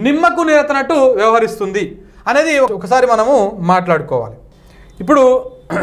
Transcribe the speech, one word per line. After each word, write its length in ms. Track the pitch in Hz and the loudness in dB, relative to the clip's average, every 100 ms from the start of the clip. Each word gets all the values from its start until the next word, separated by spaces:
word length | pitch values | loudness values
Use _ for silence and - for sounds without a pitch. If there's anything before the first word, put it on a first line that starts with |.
| 233 | -2
నిమ్మకు 360 | 302 339 339 320 | 2 0 0 2
నీరెత్తనట్టు 500 | 302 294 277 269 302 262 214 | 2 2 -2 -2 2 2 4
వ్యవహరిస్తుంది 640 | 220 233 220 - 196 196 165 - - - - | 2 2 0 -4 -6 -6 -6 -10 -20 -12 -2
అనేది 240 | 269 320 285 254 196 | 0 0 0 0 -2
ఒకసారి 280 | 185 254 247 | -2 0 2
మనము 220 | 226 226 277 196 214 170 | 2 2 0 0 -4 -2
మాట్లాడుకోవాలి. 680 | 185 175 160 151 127 110 - - _ - - - - | 0 0 -2 -2 -6 -6 -12 -20 _ -20 -20 -20 -12
ఇప్పుడు 200 | 190 294 254 254 - - - 190 | 0 2 4 2 -2 -16 -10 -8